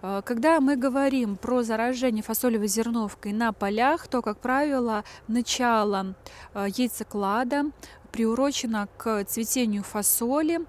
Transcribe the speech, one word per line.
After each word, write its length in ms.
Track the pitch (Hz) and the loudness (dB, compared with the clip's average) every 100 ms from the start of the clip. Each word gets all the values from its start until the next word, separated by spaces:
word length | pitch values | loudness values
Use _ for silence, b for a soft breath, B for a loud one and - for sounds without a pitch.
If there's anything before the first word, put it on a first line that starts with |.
Э, 200 | 190 196 | -4 -6
когда 380 | 196 240 302 330 | -2 0 4 6
мы 160 | 269 285 | 4 2
говорим 580 | 269 262 277 269 233 196 | 2 2 2 2 0 -2
про 280 | - 254 | 0 0
заражение 600 | 226 220 240 254 254 220 | 2 0 0 0 0 0
фасолевой 460 | 214 226 254 226 208 | -2 0 2 2 0
зерновкой 640 | 208 226 233 214 - 208 | 0 0 0 -2 -6 -6
на 180 | 208 233 | 0 0
полях, 560 | 208 202 208 254 330 - | 0 -2 2 2 2 0
то, 140 | 254 | -2
как 160 | 226 208 | -2 -4
правило, 680 | 247 262 294 269 240 214 208 B - | 0 2 2 0 0 -2 -6 B -4
начало, 880 | 226 240 - 247 226 208 202 196 190 B B B | -2 -2 0 2 4 2 0 -4 -10 B B B
э, 140 | - 202 | -6 -4
яйцеклада 960 | 196 247 - 214 208 196 214 247 285 294 - B B - | 0 -2 -2 -8 -4 0 0 0 0 -2 -6 B B -14
приурочено 760 | - 226 233 277 277 240 220 202 - | -2 0 2 0 0 -2 -4 -4 -6
к 260 | - 214 | -2 -2
цветению 600 | 196 - 226 269 233 208 | -2 -4 -2 0 2 0
фасоли. 760 | 196 214 202 - 233 277 311 339 | -2 -2 0 0 0 2 2 0